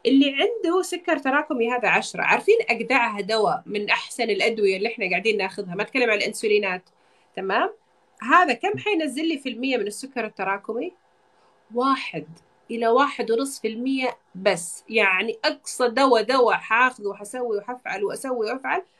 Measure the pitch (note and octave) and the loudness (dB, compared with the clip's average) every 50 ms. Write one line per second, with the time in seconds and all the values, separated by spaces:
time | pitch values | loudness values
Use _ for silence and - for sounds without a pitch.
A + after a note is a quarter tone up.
0 | - A#3 C4 C#4 C#4+ C#4+ C4+ C#4 E4 A4 A#4+ A4 F#4 E4 E4+ F#4 F4 - - F4 | 0 4 6 6 6 4 4 2 0 0 0 -2 -2 0 2 2 0 0 -4 -6
1 | F4 - E4 C#4 C#4 C4+ C4 D4 D4+ - D#4 B3 A3+ A#3 B3 A#3+ A3+ F#3 E3 F#3+ | -2 -2 -2 0 0 0 0 0 0 0 0 0 0 0 0 0 2 2 2 2
2 | - - - - - C#3 F#3 A#3+ A#3+ - A4 A#4 G#4+ - A#3 A3 A3+ A#3 C4+ B3+ | 0 -2 -4 -4 0 2 0 2 4 4 4 4 4 0 -2 -2 0 0 2 2
3 | A#3 A3+ G#3 G3+ G3+ F#3 A3 A3 G#3 F3+ D3+ C#3 - - G3+ G#3 G#3 - G#3 A3+ | 2 0 -2 -4 -4 -2 0 2 2 2 0 -2 -4 -6 -6 -4 -2 -2 -2 -2
4 | - - - - A#3+ A3+ G3+ G3 - A3+ A3+ A3 G#3 G3 F#3+ F#3 G3+ A3+ A3+ - | -2 -6 -6 -4 -2 0 0 0 0 0 0 2 2 2 2 0 -2 -4 -4 -4
5 | G#3 F3+ F3+ F#3 G3 A3+ G#3 G3+ F#3+ F#3+ - - G3 F3+ F3 F#3+ G#3+ - - C4+ | -4 -2 -2 0 0 0 0 0 -2 -4 -4 -8 -10 -8 -6 -6 -6 -4 0 0
6 | B3 A#3 G#3+ G#3 - - G#3 - - A3 G#3 G#3 G#3 F#3+ F3+ F3+ - _ _ _ | 2 2 2 2 0 -2 -4 -4 0 2 2 2 2 0 -4 -6 -8 _ _ _
7 | _ _ _ _ _ _ _ - F#3+ F#3+ F#3+ A#3 D#4+ G#4 A4 - _ _ _ _ | _ _ _ _ _ _ _ -8 -4 0 0 2 0 0 -2 -8 _ _ _ _
8 | _ _ _ - A3 A#3 D4+ F4 F#4 D#4 A#3+ - - F#4+ G#4+ B2+ - G#4 G#4 E4 | _ _ _ -12 0 4 4 6 6 4 2 0 -2 -2 -4 -2 -2 -2 0 0
9 | D#4 D4 A#3 C4+ E4 E4 D4+ C#4 - C4 A#3 A3 B3+ C4+ C4 B3 G3+ G#3 G#3+ - | -2 -2 -4 -4 -4 -2 -4 -4 -6 -8 -8 -6 -4 -2 -2 -2 -2 -4 -6 -10
10 | - C4+ - B3 A3 G#3+ - - G3 F#3 G3 G3+ - - A3 A#3+ D4 F4+ - _ | -12 -10 -8 -8 -8 -6 -6 -6 -4 -4 -4 -4 -6 -6 -6 -6 -6 -8 -10 _
11 | _ _ _ _ _ _ _ _ _ _ _ _ _ _ A3 A#3+ B3+ C4+ C#4 C4 | _ _ _ _ _ _ _ _ _ _ _ _ _ _ -4 -2 0 2 0 0
12 | - - - E3 D3 - E3 - _ _ _ _ _ - A#3 A#3 A3+ A3+ A#3 B3+ | -2 -6 -10 -10 -10 -12 -16 -20 _ _ _ _ _ -10 -6 -2 2 4 4 4
13 | C#4+ C#4+ - - A3+ G#3+ A3+ A3+ C#4 C#4 C4+ - - A3 A3 A3 B3 C4 C4+ C4 | 4 2 0 -4 -2 -2 0 0 -2 -4 -6 -6 -6 -6 -6 -4 -4 -2 -2 -2
14 | C4 B3+ - - _ _ - F#3 F#3+ G3+ F#3 E3+ E3+ - - - - - A3 A3 | -2 -4 -4 -8 _ _ -16 0 2 2 2 2 -2 -8 -14 -16 -14 -4 0 2
15 | G#3 F#3+ F#3 F#3 G3+ A#3 A3+ - - D4+ D4+ - - - - - B3+ A#3+ A3 B3+ | 2 4 2 2 0 -2 -4 -2 -2 -2 -2 -2 -6 -12 -4 0 0 0 4 4
16 | C#4 C#4 A#3+ A3+ G#3+ G#3 B3+ C4+ B3 A3 F#3+ - - - A3 A#3 B3+ B3+ B3 - | 4 6 6 4 4 4 4 4 4 4 4 2 0 0 2 4 4 2 2 -2
17 | G3+ G3+ G3+ G3+ G#3 - - A#3+ B3 A#3+ G#3+ G3+ G3+ - B3 B3 - G#3+ - G3 | -6 -8 -8 -8 -12 -12 -8 -6 -4 -4 -4 -4 -4 -8 -10 -10 -8 -8 -6 -4
18 | G#3 G3+ - - - C4+ B3+ A#3+ G#3+ G#3+ B3 C4+ - C4 D4 F#4 F#4+ - _ _ | -4 -4 -4 -6 -6 -4 -4 -2 -2 -4 -4 -6 -4 -2 -2 -2 -4 -6 _ _